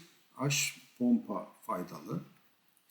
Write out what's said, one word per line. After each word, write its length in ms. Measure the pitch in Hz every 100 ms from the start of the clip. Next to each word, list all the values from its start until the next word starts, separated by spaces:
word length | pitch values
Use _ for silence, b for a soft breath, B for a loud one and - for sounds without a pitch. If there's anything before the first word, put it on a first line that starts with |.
| - - _
H 180 | - 139 143 - - - -
pompa 640 | 123 117 - 98 - - -
faydalı 600 | 101 87 - 85 156 - - _ _ _ _ -